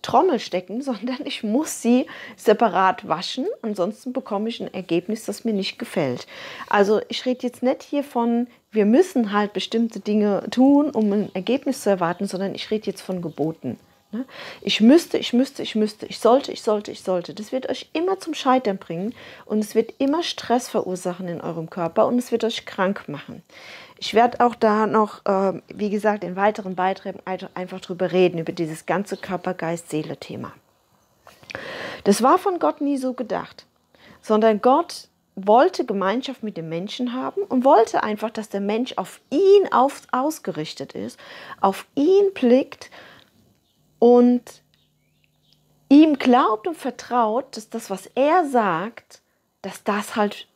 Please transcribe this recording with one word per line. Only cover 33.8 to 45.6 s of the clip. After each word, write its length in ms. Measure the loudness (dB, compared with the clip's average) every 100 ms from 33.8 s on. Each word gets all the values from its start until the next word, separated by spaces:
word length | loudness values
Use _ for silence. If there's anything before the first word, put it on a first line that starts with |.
| _ _ -20 -20
sondern 400 | 0 4 4 4
Gott 460 | 4 4 2 -8 -16 _ _ -6
wollte 500 | 4 6 6 2 -4
Gemeinschaft 560 | -2 0 -2 -4 -10
mit 160 | -10 -10
dem 100 | -8
Menschen 460 | -8 -8 -6 -6
haben 300 | -6 -6 -6
und 200 | -2 2
wollte 380 | 6 6 6 0
einfach, 280 | -2 -4 -6
dass 180 | -8 -6
der 120 | -4
Mensch 320 | -2 -2 -4 -6
auf 240 | -8 -12 _
ihn 420 | 2 6 6 6
auf-, 300 | 2 2 0 -6
ausgerichtet 840 | -2 -2 -4 -8 -6 -8 -10 -12
ist, 260 | -10 -12 -14 -20 -20 -20 0
auf 240 | 0 0 -6
ihn 400 | 0 4 4 2
blickt 560 | 2 4 4 2 -10 -20 -20 -20 -20 _ _ _ _ _ _ _ _
und 420 | 6 8 6 4 -2 -20 _ _ _ _ _ _ _ _ _ _